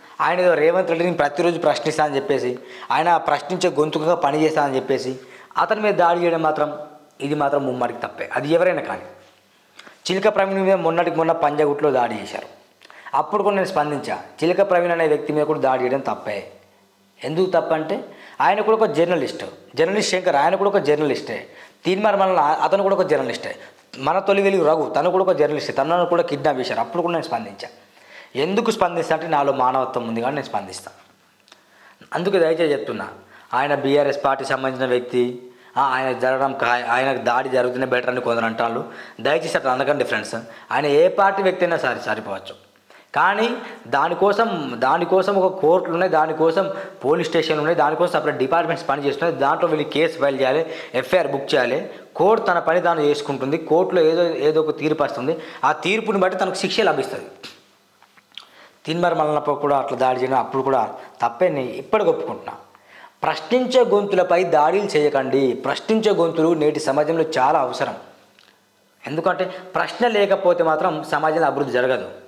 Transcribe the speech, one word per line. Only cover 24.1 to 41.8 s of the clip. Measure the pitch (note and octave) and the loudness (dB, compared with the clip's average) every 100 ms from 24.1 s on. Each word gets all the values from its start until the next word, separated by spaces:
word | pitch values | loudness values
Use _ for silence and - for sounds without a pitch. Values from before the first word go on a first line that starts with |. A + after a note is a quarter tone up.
| F3+ | 0
తొలి | G3 G3 | 2 2
వెలుగు | G3 F#3+ | 2 4
రఘు, | D3+ D#3+ B2+ C3 | 4 2 0 0
తను | E3+ | 2
కూడా | F#3 | 2
ఒక | F#3+ | 2
జర్నలిస్టే, | D#3 D3 D3 - | 4 2 0 -4
తనను | B2+ C#3+ F3 F3 | -2 0 2 2
కూడా | E3+ | 2
కిడ్నాప్ | E3+ C#3+ D3 C3 | 0 0 0 0
చేశారు, | B2 A2 | -2 -4
అప్పుడు | A#2 F3 | -4 -2
కూడా | E3+ | -2
నేను | E3+ | -2
స్పందించా. | - - G#2+ G2+ - - _ _ - - - A#2+ | -4 -6 -6 -14 -18 -18 _ _ -20 -20 -10 -4
ఎందుకు | D#3+ G3+ A3+ | -2 0 0
స్పందిస్తా | A3 F3+ E3+ D#3+ | 0 0 -2 -2
అంటే, | D#3+ E3+ | -2 0
నాలో | D3+ C#3+ | 0 0
మానవత్వం | C3+ B2+ C3 B2+ B2 A#2 | 0 0 0 -2 -4 -6
ఉంది | A2+ | -4
కానీ | B2 | -4
నేను | D3 - | -6 -6
స్పందిస్తా. | G#2 F#2+ F2+ - - - _ _ _ _ - _ _ - - - | -8 -8 -14 -16 -20 -20 _ _ _ _ -20 _ _ -20 -20 -8
అందుకే | - F3+ F#3+ | -4 0 2
దయచేసి | D#3+ E3 | 4 2
చెప్తున్నా, | D#3+ C#3 - G#2+ F#2+ - - - - | 0 0 -4 -8 -10 -14 -20 -20 -6
ఆయన | B2 C#3+ | -2 0
బీఆర్ఎస్ | C#3 C3 C#3+ C#3 C#3 | 0 2 2 2 0
పార్టీకి | C#3 C3+ C3 | 0 -2 -2
సంబంధించిన | C3 C3 B2+ C3 | -2 -2 -2 0
వ్యక్తి, | B2 B2 B2 B2 B2 - - - B2 | 0 0 0 0 -2 -14 -20 -8 -2
ఆ, | |
ఆయన | C#3 B2+ C3 | 0 0 -2
జరగడం | A#2 B2+ C3 C3+ | 0 0 2 0
కా-, | B2+ A#2 B2 A#2 | 0 0 0 0
ఆయనకు | B2 C3+ B2 | 0 0 0
దాడి | A2+ A#2+ C3+ | 0 0 0
జరుగుతూనే | B2+ B2 B2 C3 | 0 0 -2 -2
బెటర్ | B2 B2 | 0 0
అని | B2 | -2
కొందరు | A#2+ A#2 | -2 0
అంటారు. | A2+ A2+ A#2 A2+ - - - - | -2 -2 -2 -4 -8 -14 -18 -6
దయచేసి | A#2+ D#3+ E3 F3 | -2 0 0 -2
అట్లా | C3 | 0
అనకండి | B2+ C3+ D3 | 0 0 0
ఫ్రెండ్స్. | B2 A2 G2+ A2+ A2+ - - | 0 -2 -4 -10 -12 -16 -6
ఆయన | B2+ D3 | -2 2
ఏ | C#3+ F3+ | 4 4
పార్టీ | F#3+ G3 G3 | 4 2 2
వ్యక్తి | F#3+ F3+ | 0 2
అయినా | F3 | 0
సరే | D#3+ | 0